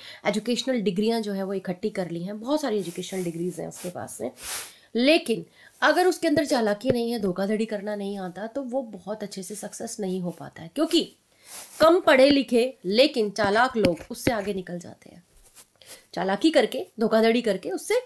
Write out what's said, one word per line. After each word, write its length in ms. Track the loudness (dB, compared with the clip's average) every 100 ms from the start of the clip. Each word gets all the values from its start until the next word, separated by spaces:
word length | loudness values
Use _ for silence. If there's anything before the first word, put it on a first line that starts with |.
| -10 -8 -2
एजुकेशनल 560 | -2 0 -2 0 0
डिग्रियां 400 | 0 0 0 0
जो 120 | -2
है 100 | -4
वो 100 | -4
इकट्ठी 360 | -6 -6 -4 -4
कर 200 | -4 -6
ली 140 | -6
हैं, 160 | -8 -8
बहुत 220 | -2 -2
सारी 180 | 0 -2
एजुकेशनल 440 | -4 -8 -8 -6
डिग्रीज 360 | -4 -4 -6 -6
हैं 80 | -10
उसके 220 | -8 -10
पास 280 | -10 -10 -8
में, 100 | -8 -8 -10 -8 -10 -16 _ 0
लेकिन 500 | 4 4 2 -6 -6 _ -20 0
अगर 260 | 2 4 4
उसके 200 | 2 0
अंदर 180 | 2 2
चालाकी 440 | 0 0 0 -2
नहीं 220 | -2 -2
है, 80 | -2
धोखाधड़ी 460 | -2 -2 -2 0 -2
करना 300 | -4 -6 -6
नहीं 220 | -6 -6
आता, 300 | -8 -8 -8
तो 140 | -6
वो 200 | -4 -4
बहुत 420 | -6 -12 -10 -8
अच्छे 200 | -8 -10
से 120 | -12 -12
सक्सेस 420 | -12 -12 -12 -6
नहीं 220 | -4 -4
हो 100 | -6
पाता 300 | -8 -14 -16
है, 100 | -10 -2
क्योंकि 400 | 2 2 0 -8 _ _ -18 -16 -10 4
कम 200 | 6 6
पढ़े 300 | 6 8 8
लिखे 480 | 6 4 2 2 -2 -2
लेकिन 440 | 4 4 4 -2
चालाक 480 | 0 2 4 2 4
लोग 200 | 2 2 -6
उससे 200 | -4 -2
आगे 220 | -2 -2
निकल 260 | -6 -6 -10
जाते 300 | -12 -20 -20
हैं, 140 | -20 _ _ -20 -20 -20 _ -20 -20 _
चालाकी 380 | -4 -2 2 4
करके, 340 | 4 2 0 -8 -2
धोखाधड़ी 420 | 2 4 4 2
करके 300 | 0 -2 -4
उससे 240 | -6 -2 -2